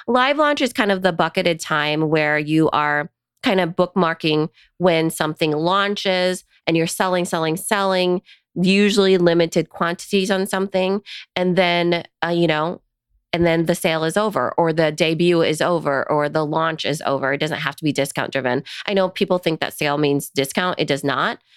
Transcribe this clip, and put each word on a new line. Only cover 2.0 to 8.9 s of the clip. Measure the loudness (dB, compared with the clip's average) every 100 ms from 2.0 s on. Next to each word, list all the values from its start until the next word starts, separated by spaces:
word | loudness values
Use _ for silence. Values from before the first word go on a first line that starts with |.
| 2
where | 2 2 0
you | 2 2 4
are | 2 0 0 -4 _ _ _
kind | 0 2
of | 2
bookmarking | 0 0 0 0 0 0 0 -2 _ _ -2
when | 2 2 0
something | -2 -4 -2 -2
launches | 0 0 0 0 -2 -2 0 0 -2 -8 _ -2
and | 0
you're | 0
selling, | -2 0 0 -2
selling, | -2 -2 -4
selling, | -2 0 0 0 0 -2 -4 -20 _ -2
usually | 2 4 4